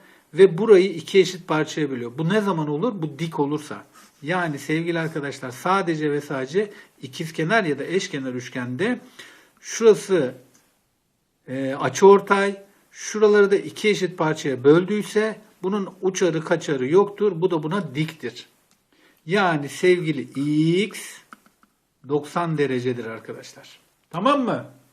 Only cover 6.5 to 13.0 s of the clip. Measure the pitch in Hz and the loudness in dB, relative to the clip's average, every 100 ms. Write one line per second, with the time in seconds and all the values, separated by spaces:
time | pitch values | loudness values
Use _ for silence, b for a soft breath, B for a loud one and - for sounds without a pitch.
6.5 | 180 208 B B _ 131 - 160 - 160 | -4 -4 B B _ -18 -12 -10 -6 0
7.5 | 226 175 135 139 180 190 143 131 123 123 | 0 0 -2 -2 -4 -4 -8 -8 -8 -8
8.5 | 131 123 127 214 247 B B B B B | -8 -8 -4 -2 -4 B B B B B
9.5 | B - - 226 190 - 180 127 123 - | B -14 2 6 6 4 0 0 -6 -20
10.5 | _ _ _ _ _ _ _ _ _ - | _ _ _ _ _ _ _ _ _ -12
11.5 | 131 135 139 139 - 196 196 196 196 196 | -6 -6 -4 -4 6 8 8 6 2 2
12.5 | 196 b b b - | -4 b b b -16